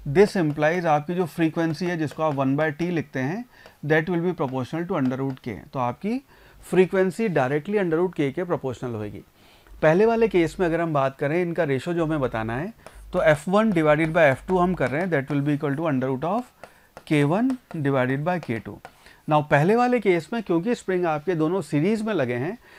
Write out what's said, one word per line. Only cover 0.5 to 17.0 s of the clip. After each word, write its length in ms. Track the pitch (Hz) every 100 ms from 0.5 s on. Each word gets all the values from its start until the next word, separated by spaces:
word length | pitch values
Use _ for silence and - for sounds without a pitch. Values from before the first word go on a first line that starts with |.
| 147 151 180 175
आपकी 280 | 151 147
जो 120 | 175 175
फ्रीक्वेंसी 600 | - 160 170 165 151 180
है 100 | 175
जिसको 260 | 151 -
आप 120 | 156
वन 220 | 139 135 139
by 140 | 156
T 180 | 147 170
लिखते 300 | 170 139 135
हैं, 240 | 131 196 247 - - _ 147
that 240 | 156 165
will 140 | 180
be 120 | 175 165
proportional 500 | 139 131 123 160 175
to 100 | 180
under 160 | 131 127
root 240 | 135 131
K। 120 | 123 92 -
तो 60 | 143
आपकी 440 | 123 123 202 247 - - - - -
फ्रीक्वेंसी 580 | 180 185 196 190 170 226
directly 460 | 151 127 147 147
under 240 | 208 180 160
root 140 | 185
K 200 | 175 143
के 120 | 135
प्रोपोर्शनल 500 | 180 151 135 117 127
होगी। 280 | 113 104 104 - _ - - - -
पहले 240 | 156 170 220
वाले 220 | 226 226
केस 280 | 180 160 -
में 60 | 175
अगर 140 | 165
हम 120 | 170
बात 260 | 151 135 -
करें, 240 | 143 165
इनका 220 | 175 170
रेशियो 300 | 160 135 175
जो 120 | 170 156
हमें 140 | 156
बताना 360 | 127 113 110 120
है, 160 | 185 - - - -
तो 100 | 180
एफ़ 280 | 160 151 -
वन 220 | 202 220
divided 360 | 175 156 151 160
by 100 | 170
एफ़ 300 | 151 131 -
टू 100 | 185
हम 160 | 175
कर 160 | 180 131
रहे 120 | 139
हैं, 80 | 185
that 240 | 156 131
will 140 | 147 143
be 100 | 143
equal 220 | 147 139
to 100 | 165
under 180 | 131 131
root 140 | 131
of 180 | 143 214 247 _ - _ _ -